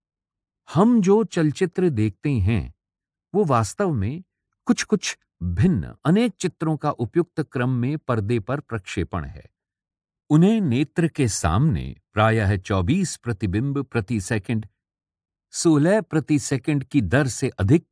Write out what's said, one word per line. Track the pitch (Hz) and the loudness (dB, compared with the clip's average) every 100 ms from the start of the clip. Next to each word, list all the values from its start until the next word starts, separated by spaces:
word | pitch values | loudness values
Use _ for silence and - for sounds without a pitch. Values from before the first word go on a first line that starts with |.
| _ _ _ _ _ _ - | _ _ _ _ _ _ -4
हम | 147 220 240 | 2 4 4
जो | 185 208 | 4 4
चलचित्र | 208 - 156 139 180 - 180 | 2 0 -2 0 -2 0 0
देखते | 113 110 - 151 | 2 0 -2 -4
हैं, | 127 92 113 64 - _ _ _ _ _ 190 | 0 0 0 -4 -12 _ _ _ _ _ -2
वो | 185 | 2
वास्तव | 120 110 - 196 | 2 0 -2 -2
में | 131 98 160 - _ _ _ - | -2 -4 -6 -12 _ _ _ -2
कुछ-कुछ | - - 196 - - _ - | -2 0 -2 -2 -12 _ -8
भिन्न | 87 87 170 135 64 - 143 | -4 0 2 2 -4 -4 0
अनेक | 196 240 | 2 2
चित्रों | - 175 - 160 156 | -2 -8 -4 -4 -2
का | 147 | -4
उपयुक्त | - 117 165 165 - | -4 -4 -2 -2 -4
क्रम | 147 127 123 | -6 -4 -2
में | 127 120 151 | -2 -2 -4
पर्दे | - 117 101 120 | -4 -2 0 -2
पर | 101 143 | -4 -8
प्रक्षेपण | - 113 - - 82 92 71 | -6 -10 -8 -6 -6 -6 -10
है। | - - _ _ _ _ _ _ _ - | -14 -20 _ _ _ _ _ _ _ 2
उन्हें | 151 185 226 | 4 6 4
नेत्र | 175 120 151 - 165 | 2 0 0 0 -2
के | - 123 | 0 -2
सामने | - 85 90 156 78 64 - _ | 0 0 2 2 0 -4 -12 _
प्रायः | 104 110 110 98 101 | 0 2 2 2 0
चौबीस | - 98 92 180 185 - | 0 0 0 0 -2 -6
प्रतिबिंब | 120 107 101 101 139 139 | -8 -6 -4 -2 -2 -4
प्रति | 135 117 98 113 | -4 -4 -4 -4
सेकंड, | 90 110 - 113 107 _ _ _ _ _ _ _ _ | -4 -4 -4 -6 -6 _ _ _ _ _ _ _ _
सोलह | - 165 151 160 214 | -2 2 4 4 2
प्रति | 185 156 - 147 | 0 -2 0 -2
सेकंड | - 135 - 143 | 0 -4 -2 -4
की | 135 139 | -2 -2
दर | 92 127 139 | 2 0 0
से | - 131 | -2 -6
अधिक | - 98 165 - | -2 2 2 2